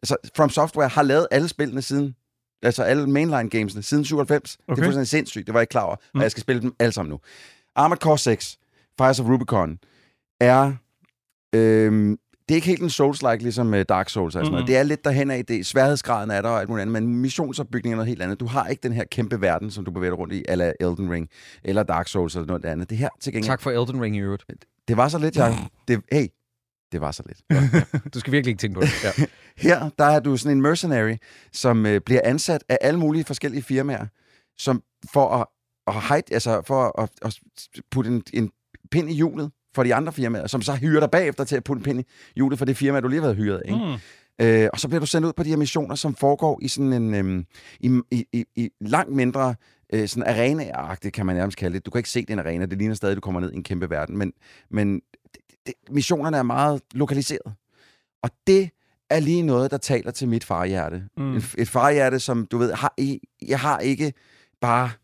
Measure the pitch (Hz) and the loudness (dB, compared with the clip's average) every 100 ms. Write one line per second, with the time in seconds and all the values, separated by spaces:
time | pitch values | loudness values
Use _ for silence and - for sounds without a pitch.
0 | 113 - - - 151 - 156 - 139 135 | -2 -4 -6 0 2 2 -2 0 0 2
1 | 143 143 165 131 165 - 147 127 127 139 | 4 4 4 2 0 -4 -4 -4 -4 -2
2 | 143 127 _ _ _ _ 120 120 123 139 | -2 -6 _ _ _ _ -2 2 2 2
3 | 143 139 165 147 113 113 104 101 104 147 | 2 2 2 0 0 0 -2 -4 -2 0
4 | 143 151 135 147 - - - 131 165 139 | 0 0 2 0 -2 -18 -4 0 2 2
5 | 127 156 - - 98 113 113 127 95 - | 0 0 -2 -8 0 2 2 0 -2 -6
6 | _ 139 110 - - 123 120 - 117 107 | _ 0 0 -2 -2 -2 -2 0 0 0
7 | 85 73 _ - - _ _ - 147 170 | -6 -8 _ -20 -20 _ _ 2 2 2
8 | 160 151 - 110 - - _ _ _ - | 2 2 2 0 -2 -14 _ _ _ 2
9 | 131 131 117 131 117 113 82 80 _ _ | 4 4 2 2 2 0 0 -4 _ _
10 | _ _ _ _ - 127 139 135 _ _ | _ _ _ _ 6 6 4 0 _ _
11 | _ _ _ _ _ 113 110 110 107 107 | _ _ _ _ _ 4 6 6 6 4
12 | 104 107 _ _ - 160 160 170 170 - | 2 0 _ _ 0 0 2 0 0 2
13 | 143 143 135 113 117 113 120 104 95 92 | 2 2 0 0 -2 0 2 2 2 0
14 | 98 - 90 85 151 - 123 131 147 151 | 0 -2 -4 -2 -2 -2 2 2 2 0
15 | 151 135 139 131 123 117 92 135 135 147 | 0 0 0 -2 -4 -4 -2 2 4 2
16 | - 117 104 101 107 117 101 113 98 113 | 0 -2 0 -2 0 -2 -2 -4 -2 0
17 | 113 120 131 131 151 131 120 123 117 113 | 0 0 -2 -2 -4 -4 -6 -4 -4 -2
18 | 110 120 90 98 117 131 92 135 127 117 | -4 -4 -4 -4 -4 -2 -2 -4 -4 -4
19 | - - 110 113 95 82 104 101 92 90 | -4 -4 -2 0 0 0 -4 -8 -8 -4
20 | 90 87 87 98 - 90 87 - 90 87 | -4 -2 -6 -6 -2 0 0 0 -2 -2
21 | 95 87 82 _ - - - 98 104 82 | -2 -4 -6 _ -20 -14 -2 -2 0 -2
22 | 87 104 87 87 78 90 82 80 87 110 | -2 -2 -2 -4 -6 -6 -4 -6 -6 -4
23 | 135 - - 110 110 127 - 120 120 131 | -4 -6 -8 -6 -2 -2 -2 -2 -2 -2
24 | 113 104 98 101 _ - _ _ - 113 | -4 -4 -4 -6 _ -20 _ _ -2 2
25 | 131 160 156 156 120 113 - _ - 117 | 2 2 -2 2 0 0 -6 _ -2 -2
26 | - 147 117 _ _ _ _ _ _ 87 | 0 0 0 _ _ _ _ _ _ -6
27 | 73 80 - - _ 143 135 156 - 143 | -6 -8 -14 -20 _ 2 4 4 2 -4
28 | 143 123 127 143 127 104 110 92 139 - | -6 -10 -2 0 0 -2 -4 0 0 0
29 | 101 95 147 - - - - 175 151 - | -2 0 -2 -2 -20 -2 2 4 2 2
30 | 147 151 135 131 147 139 135 170 175 131 | 4 4 4 0 2 2 4 2 0 0
31 | 110 113 - - _ - 127 117 107 104 | 0 -2 -8 -20 _ -2 2 4 4 2
32 | - 127 117 135 - 156 - 127 135 165 | 4 2 4 0 0 -2 0 0 2 2
33 | 156 156 151 139 147 131 123 131 139 120 | 2 0 -2 -6 -4 -6 -2 -2 0 -4
34 | 107 _ _ _ _ _ - 123 _ _ | -8 _ _ _ _ _ -2 -2 _ _
35 | - - 135 120 110 _ _ _ - 104 | -2 2 2 2 -4 _ _ _ -6 -4
36 | 101 147 - 113 113 110 - 135 123 - | 0 0 0 -2 0 -2 0 0 0 -2
37 | 107 _ - - _ - - - - 127 | -6 _ -10 -10 _ -20 -20 -20 -8 -4
38 | 117 120 - - 107 _ _ - - 156 | 0 -2 -2 -4 -4 _ _ -20 -4 -2
39 | 156 160 160 - 147 _ _ - 123 117 | -2 0 0 0 -8 _ _ -2 2 2
40 | 160 156 120 113 85 135 110 139 147 151 | 0 -4 -4 -2 -4 -4 -2 -2 2 2
41 | 151 175 175 135 139 139 117 131 104 123 | 4 2 2 -2 -2 -4 -2 -4 -2 -4
42 | 127 _ - - 135 131 135 131 139 139 | -6 _ -18 -2 0 0 -2 0 2 0
43 | 127 143 156 104 107 95 - 208 208 123 | 0 0 0 0 0 -2 -2 -2 -2 -6
44 | - - _ _ 117 113 110 - 139 160 | -10 -20 _ _ 4 6 4 0 -2 -2
45 | 156 165 160 156 156 156 147 165 143 143 | 0 0 0 -2 -2 0 0 -2 -4 -4
46 | 156 135 139 139 160 139 131 - 135 127 | -4 0 2 2 0 -2 -4 -2 0 2
47 | 113 104 95 92 85 - - - 123 127 | 2 0 0 -2 -6 -14 -20 -4 2 2
48 | 123 123 - 120 113 - 117 _ 104 135 | 2 -4 -2 -6 -6 -6 -6 _ -2 -2
49 | - 139 123 135 131 117 _ _ _ 110 | 0 0 0 0 -2 -2 _ _ _ -2
50 | 107 117 - 113 120 156 123 62 73 92 | -2 -2 -2 2 2 0 -4 -8 -8 -8
51 | 101 - 95 90 95 95 92 90 - 117 | -8 -4 -2 0 -2 -2 -4 -4 -4 -6
52 | 113 123 101 107 80 85 92 95 107 107 | -2 -4 -4 -6 -4 -4 -4 -2 -2 0
53 | 101 98 98 90 90 80 85 92 87 78 | -2 -2 -4 -4 -4 -6 -6 -6 -4 -4
54 | 78 87 98 - _ - _ 107 101 98 | -4 -4 -4 -6 _ -20 _ -2 -2 -2
55 | _ _ _ - _ _ - - _ 139 | _ _ _ -20 _ _ -16 -16 _ -2
56 | - 170 151 151 123 123 147 143 _ 127 | 0 0 0 0 0 0 0 0 _ -4
57 | 143 143 135 151 - 104 _ _ _ _ | -2 0 -2 -6 -10 -16 _ _ _ _
58 | _ _ 123 _ - 190 190 _ _ _ | _ _ -10 _ 4 4 4 _ _ _
59 | _ 156 147 170 165 123 131 139 - 131 | _ 0 2 2 2 2 2 -2 -2 -2
60 | - 120 131 113 - 90 90 92 80 87 | -2 -4 -2 -2 -2 -2 -2 -2 -4 -6
61 | 98 - 139 123 117 - 117 127 131 147 | -12 -8 -4 -4 -6 -4 -2 2 4 4
62 | 131 131 - 120 110 120 120 113 131 - | 2 2 -2 -4 -2 0 0 0 -4 -2
63 | 139 139 - _ - 135 139 117 110 131 | -4 -4 -10 _ -4 -2 0 0 0 0
64 | 147 131 _ _ _ _ 120 120 127 113 | -2 -6 _ _ _ _ 0 0 0 -6